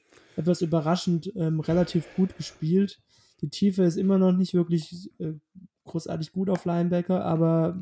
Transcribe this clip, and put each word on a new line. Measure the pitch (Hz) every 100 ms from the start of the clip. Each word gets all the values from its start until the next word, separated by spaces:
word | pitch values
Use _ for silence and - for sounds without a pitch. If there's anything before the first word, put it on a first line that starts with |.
| _ - _ -
etwas | 156 170
überraschend, | 170 165 151 180 - 170 185 202
ähm, | 160 160
relativ | 151 165 175 175 - -
gut | 185 -
gespielt. | - - 160 180 202 - _ _ _ _
Die | 156
Tiefe | - 202 190
ist | 180 170
immer | 196 190
noch | 185
nicht | 180 185 180
wirklich, | 165 170 151 175 196 -
äh, | 160 156 _ 185 185 _ -
großartig | 165 - 165 156
gut | - 190
auf | 185 180
Linebacker, | 170 175 175 175 185
aber | - 160 165 165 165 180